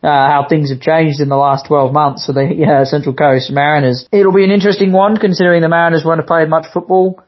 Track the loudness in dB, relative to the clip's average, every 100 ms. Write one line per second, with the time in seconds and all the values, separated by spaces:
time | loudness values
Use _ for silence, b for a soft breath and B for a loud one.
0 | 0 2 2 0 0 -2 -2 -4 -2 0
1 | 0 -2 -2 0 0 -2 -2 0 0 0
2 | -2 -2 -6 -4 -2 0 0 2 0 -2
3 | -4 -2 0 0 -2 -2 0 0 0 -2
4 | -2 2 2 2 2 2 0 0 0 2
5 | 2 0 -2 0 2 2 2 2 2 0
6 | 0 -2 0 0 0 -2 -2 -10 -2 0
7 | 0 -4